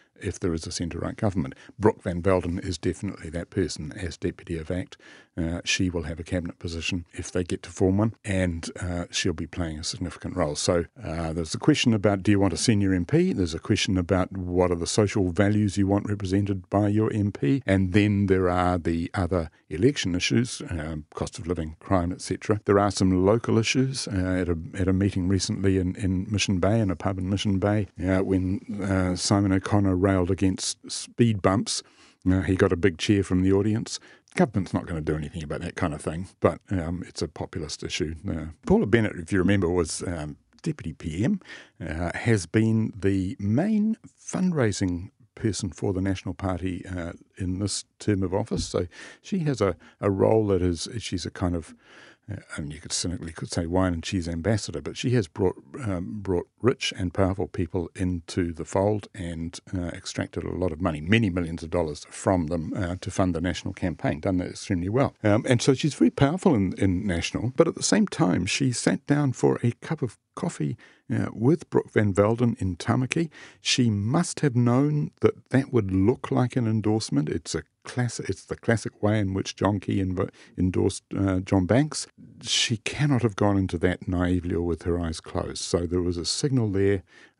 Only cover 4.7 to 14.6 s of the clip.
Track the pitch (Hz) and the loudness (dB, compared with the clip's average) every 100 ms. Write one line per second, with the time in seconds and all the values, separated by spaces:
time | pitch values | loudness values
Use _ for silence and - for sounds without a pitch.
4.7 | 90 - - - - _ - 82 87 - | -6 -8 -14 -20 -20 _ -6 -4 -4 -4
5.7 | - 95 87 78 82 85 92 85 - 90 | -2 0 -2 -6 -8 -6 -4 -6 -8 -8
6.7 | 82 - 92 - - - 90 87 95 - | -6 -4 -6 -6 -12 -6 -4 -4 -4 -8
7.7 | - 95 98 113 - - 95 90 82 - | 0 2 2 0 -2 -4 0 0 -2 -8
8.7 | - 90 87 85 - 98 82 - - 82 | -8 -6 -6 -6 -4 -2 -4 -6 -6 -6
9.7 | 78 82 - 87 - 87 87 78 73 - | -6 -8 -6 -8 -8 -8 -2 -2 -2 2
10.7 | 87 80 - 92 80 82 82 80 113 - | 2 0 -6 -8 -6 -4 -4 -4 -2 2
11.7 | 147 123 110 104 101 92 101 98 - - | 4 4 4 4 2 4 4 4 2 2
12.7 | 104 98 92 85 156 185 104 85 85 - | 2 4 2 2 2 2 2 -2 -2 0
13.7 | 101 - 92 85 95 92 95 90 90 | 0 2 0 2 2 0 -4 -2 2